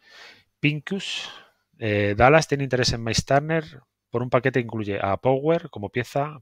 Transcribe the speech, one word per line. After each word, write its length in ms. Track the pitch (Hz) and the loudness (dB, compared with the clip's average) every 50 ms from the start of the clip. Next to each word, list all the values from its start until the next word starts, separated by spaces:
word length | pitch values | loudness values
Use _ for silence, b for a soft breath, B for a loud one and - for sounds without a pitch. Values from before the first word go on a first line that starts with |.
| B B B B B B B B B B _ _ | B B B B B B B B B B _ _
Pincus. 720 | - 147 151 151 - - 190 196 - - - - - B B B B B B B B _ _ _ | -2 -2 -2 -2 -6 -8 -8 -8 -6 -8 -8 -10 -10 B B B B B B B B _ _ _
Eh, 360 | 113 107 104 104 104 101 104 | -2 0 0 2 2 0 4
Dallas 300 | 104 117 131 151 160 151 | 6 6 8 8 6 4
tiene 160 | - - - 139 | 2 -2 -4 -2
interés 300 | 127 127 123 123 - - | -2 0 0 0 0 0
en 100 | 117 113 | -2 -4
Miles 220 | 113 107 - - | -2 -2 -2 0
Turner 560 | - 135 143 147 156 165 165 160 160 - - _ _ _ _ _ _ | 2 2 2 2 2 -2 -2 -2 -6 -16 -20 _ _ _ _ _ _
por 120 | - 120 | -4 -4
un 80 | 123 127 | -2 2
paquete 300 | - 127 110 131 120 131 | 0 2 2 2 0 0
que 60 | 117 | -2
incluye 340 | 113 117 113 107 101 98 98 | -2 -6 -6 -4 -4 -4 -2
a 160 | - 98 98 | -2 -2 -2
Power 520 | 95 - 127 135 135 143 156 165 165 170 143 | 0 2 0 0 2 2 0 0 0 -2 -8
como 200 | - 107 101 98 | -10 -8 -10 -6
pieza 500 | - 123 120 - - 139 139 151 151 - | -4 -6 -6 -4 -4 -4 -4 -4 -8 -10